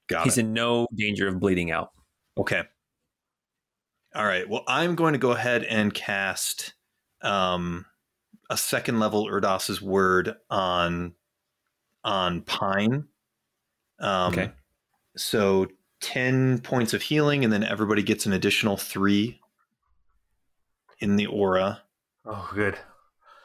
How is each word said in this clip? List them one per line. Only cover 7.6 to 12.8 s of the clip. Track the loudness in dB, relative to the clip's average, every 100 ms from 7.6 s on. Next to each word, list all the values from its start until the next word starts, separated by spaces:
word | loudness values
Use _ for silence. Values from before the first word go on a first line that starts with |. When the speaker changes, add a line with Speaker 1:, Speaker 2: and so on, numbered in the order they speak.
| -2 -6 -10 _ _ _ _ -18 -8
Speaker 1:
a | -6
second | -2 -2 0 0
level | 2 0 0
Erdos's | 0 0 0 -2 -6
Word | 0 2 4 4 0 -6 -4
on, | -2 0 2 0 -2 -6 -12 _ _ _ _ _ _ _ _
on | -4 0 0 -2
Pine. | -6 -4 -2 0